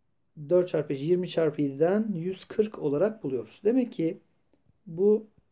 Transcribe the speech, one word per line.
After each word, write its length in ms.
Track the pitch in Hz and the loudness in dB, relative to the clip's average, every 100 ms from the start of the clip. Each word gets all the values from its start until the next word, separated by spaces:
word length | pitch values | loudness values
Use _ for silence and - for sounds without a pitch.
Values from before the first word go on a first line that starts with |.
| _ _ _ 156 147 | _ _ _ -14 2
dört 180 | 180 180 | 2 2
çarpı 220 | 160 - | -2 -2
beş, 120 | 135 | -4
yirmi 280 | 151 180 175 | 0 0 0
çarpı 320 | 165 156 151 | 0 0 0
yediden 500 | 143 135 165 208 220 | -2 2 2 2 0
yüz 320 | 170 180 190 - | -4 -4 -6 -2
kırk 340 | - 214 - | -2 -2 -4
olarak 440 | 151 143 208 214 | -2 0 0 -2
buluyoruz. 380 | 143 127 107 - | -6 -6 -8 -4
Demek 300 | 208 254 240 | 0 2 0
ki 260 | - 165 - _ _ _ _ _ _ 190 | -2 -4 -4 _ _ _ _ _ _ -10
bu 420 | 165 208 214 214 _ _ | 0 4 2 0 _ _